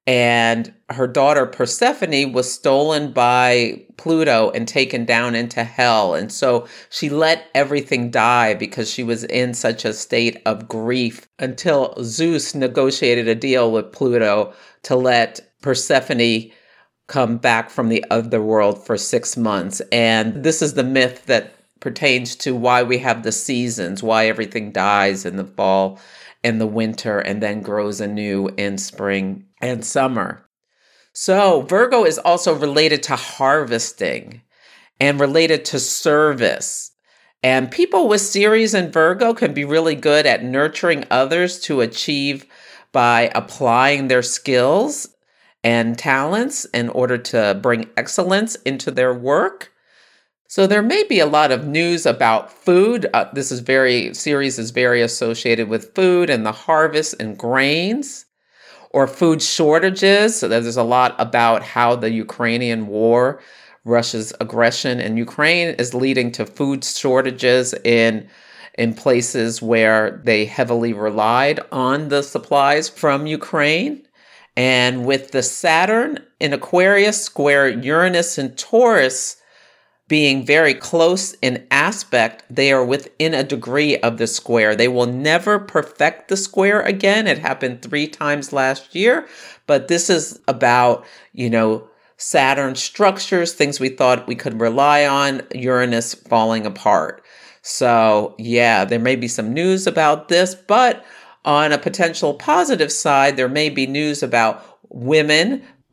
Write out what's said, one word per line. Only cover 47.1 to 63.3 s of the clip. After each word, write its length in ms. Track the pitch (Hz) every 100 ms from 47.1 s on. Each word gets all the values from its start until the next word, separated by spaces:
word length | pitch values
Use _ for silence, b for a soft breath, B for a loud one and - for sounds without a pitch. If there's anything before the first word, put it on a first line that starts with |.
| 123
to 400 | - 120 104 98
bring 300 | 123 117 113 -
excellence 580 | - - 180 196 226 - 135
into 240 | 135 -
their 220 | 127 127
work. 600 | 123 127 156 381 - - b b b b b b _ _
So 180 | - 196
there 160 | 208
may 220 | 226 392
be 160 | 427 208
a 60 | 151
lot 260 | 151 147
of 160 | 127 147
news 380 | 156 170 170 147
about 460 | 113 120 110 -
food. 540 | - - 180 208 240 -
Uh, 120 | 117 -
this 200 | 139 127
is 80 | 123
very, 520 | 120 131 127 123 -
Ceres 440 | - 151 143 139 117
is 140 | 110
very 280 | 131 123 120
associated 680 | 117 - 117 113 123 113 107
with 260 | 110 -
food 340 | - 185 180 170
and 160 | 123
the 60 | 107
harvest 640 | 107 - 156 156 151 156 -
and 180 | 110 101
grains 840 | 117 131 139 156 185 247 277 - - _ b b b b b
or 160 | 135 135
food 340 | - 170 156
shortages. 1000 | - - 151 160 185 185 190 202 214 -
So 80 | 90
there's 280 | 117 117 123
a 60 |
lot 320 | 117 127 123 -
about 420 | 120 120 117 110
how 320 | - 123 120
the 160 | 123 113
Ukrainian 800 | 113 110 - 117 120 120 113 104
war, 520 | 107 113 120 127